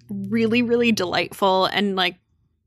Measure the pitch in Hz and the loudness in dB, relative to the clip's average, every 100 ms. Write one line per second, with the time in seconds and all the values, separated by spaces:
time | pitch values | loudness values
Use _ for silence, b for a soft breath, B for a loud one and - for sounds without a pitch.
0 | - 202 196 226 226 240 233 240 240 214 | -14 -10 -4 -2 0 0 2 2 2 0
1 | 180 175 170 - 196 185 185 - 202 190 | 0 -2 -4 0 2 2 2 0 -2 0
2 | 180 180 _ _ _ _ | -2 -4 _ _ _ _